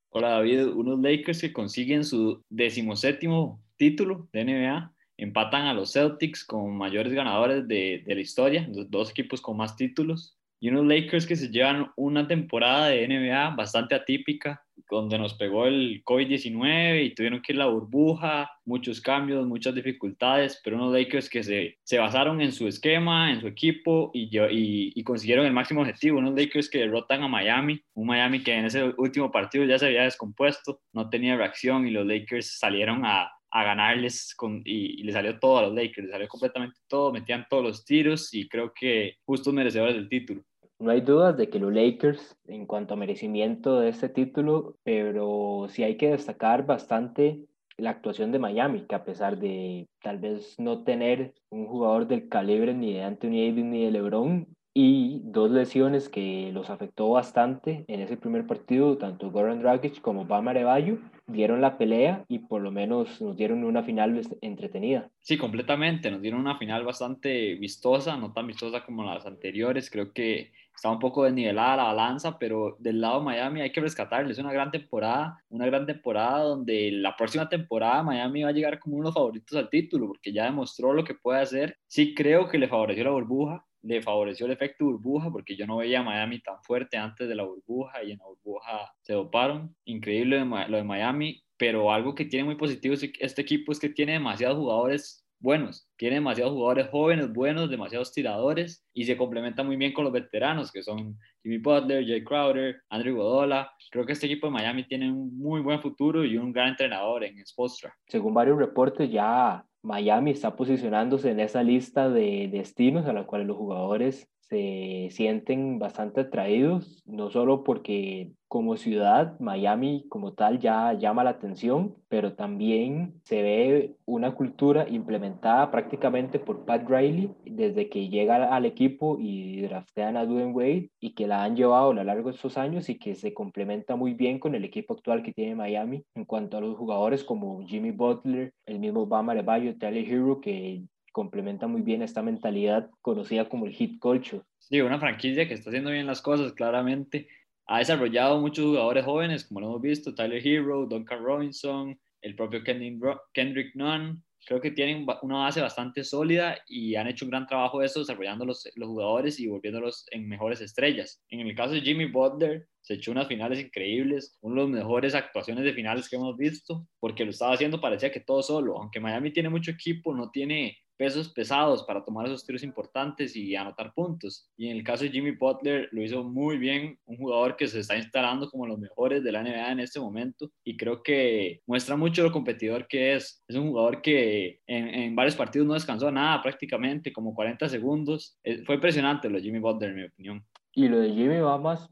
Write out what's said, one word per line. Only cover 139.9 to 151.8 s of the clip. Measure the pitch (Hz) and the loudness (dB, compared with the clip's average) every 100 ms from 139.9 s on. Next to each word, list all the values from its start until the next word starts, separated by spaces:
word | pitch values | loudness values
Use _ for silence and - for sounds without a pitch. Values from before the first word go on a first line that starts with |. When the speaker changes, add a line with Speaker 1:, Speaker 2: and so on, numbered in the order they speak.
| 113 113 | -4 -2
Speaker 2:
Herro, | 123 131 135 | 2 2 0
que | 208 190 185 185 180 _ _ | -2 -6 -6 -10 -14 _ _
complementa | - 196 202 202 202 117 | -8 -6 -6 -6 -6 -4
muy | 117 | -2
bien | 113 113 | -2 -2
esta | 113 113 | -2 -4
mentalidad | 110 113 110 101 104 107 113 _ | -4 -4 -2 0 2 2 -2 _
conocida | - 107 101 110 110 | -4 -4 0 -2 -2
como | 123 104 | -4 -6
el | |
Heat | - 120 - | -4 -4 -2
Culture. | - 127 - 98 - _ | 0 0 0 -12 -14 _
Speaker 1:
Sí, | _ 143 | _ 2
una | 123 143 | 2 2
franquicia | 147 110 131 135 165 | 0 0 -2 0 -2
que | |
está | 113 107 | -4 -6
haciendo | 123 143 | -6 -4
bien | 147 139 | -4 -4
las | 131 | -4
cosas, | - 147 135 | 0 0 0
claramente. | - 117 120 127 135 139 147 147 - _ _ - | -2 0 2 0 -2 -4 -8 -10 -20 _ _ -2
Ha | 113 | -2
desarrollado | 123 160 120 117 135 147 | 2 0 2 2 4 2
muchos | 147 147 | 0 0
jugadores | 151 147 117 131 | 2 2 2 0
jóvenes, | 131 151 170 156 | 0 -2 -2 -4
como | - 101 | -6 -10
lo | 107 | -8
hemos | 120 | -4
visto, | 135 147 147 | -2 -2 -4
Tyler | - 113 120 135 | -4 -4 0 2
Herro, | 151 143 139 127 | 2 2 -2 -2
Duncan | 113 113 123 | -6 -6 -6
Robinson, | 120 143 147 139 139 139 | -2 -2 -4 -6 -6 -6